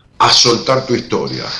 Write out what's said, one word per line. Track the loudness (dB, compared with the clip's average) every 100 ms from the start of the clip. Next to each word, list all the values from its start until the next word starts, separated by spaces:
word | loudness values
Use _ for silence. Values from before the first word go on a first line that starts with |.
| _ 0
a | 2
soltar | 4 4 2 2 0 0
tu | -2
historia, | -2 -4 -4 -6 -8